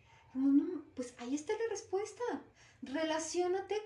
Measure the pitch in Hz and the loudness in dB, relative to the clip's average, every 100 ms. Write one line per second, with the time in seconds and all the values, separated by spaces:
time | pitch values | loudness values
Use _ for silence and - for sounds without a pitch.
0 | - - - 262 277 277 339 330 - - | -20 -20 -8 2 6 6 6 -4 -8 -8
1 | 247 - 247 294 - 440 453 392 - 381 | -8 -8 -4 -4 -2 -2 -2 -4 -4 -4
2 | 415 - 480 311 - - - - 247 285 | -4 -4 -4 -4 -8 -20 -20 -16 -6 -2
3 | 320 320 320 339 359 381 381 415 | 0 -2 -2 0 2 0 0 -4